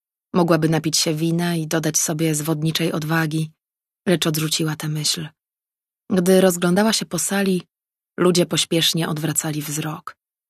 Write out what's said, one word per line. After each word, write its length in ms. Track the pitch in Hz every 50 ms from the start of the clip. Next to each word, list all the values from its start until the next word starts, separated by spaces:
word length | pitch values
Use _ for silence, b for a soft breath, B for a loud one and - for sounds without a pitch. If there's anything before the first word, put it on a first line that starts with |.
| _ _ _ _ _ _ -
Mogłaby 340 | 180 170 170 170 160 156 160
napić 280 | 160 151 156 156 156
się 180 | - - 170 156
wina 420 | 151 165 165 165 165 175 175 170
i 100 | 165 156
dodać 320 | 151 170 160 156 156 151 -
sobie 360 | - - 160 151 165 160 156
zwodniczej 580 | 147 151 160 160 151 151 160 160 - 165 175
odwagi, 580 | - 170 156 151 165 165 160 160 156 160 160 156 - _ _ _ _ _ _ _ _ _ _
lecz 200 | 196 175 160 -
odrzuciła 500 | 165 151 156 156 151 - - 160 156 151
tę 120 | 156 - 151
myśl. 400 | 151 151 147 - - 175 156 147 - _ _ _ _ _ _ _ _ _ _ _ _ _ _ -
Gdy 300 | - 185 175 185 190 185
rozglądała 520 | 185 185 180 175 180 175 180 196 214 226
się 140 | 208 - -
po 120 | - - 165
sali, 440 | - - 196 202 196 190 185 175 - _ _ _ _ _ _ _ _ _ _ -
ludzie 280 | 175 180 175 175 170
pośpiesznie 640 | 165 170 - - - 175 165 156 - - 160 160 -
odwracali 540 | 165 151 156 156 147 - - 160 147 151
wzrok. 540 | 147 151 147 156 151 156 156 - - - - _ _ _ _ _ _ _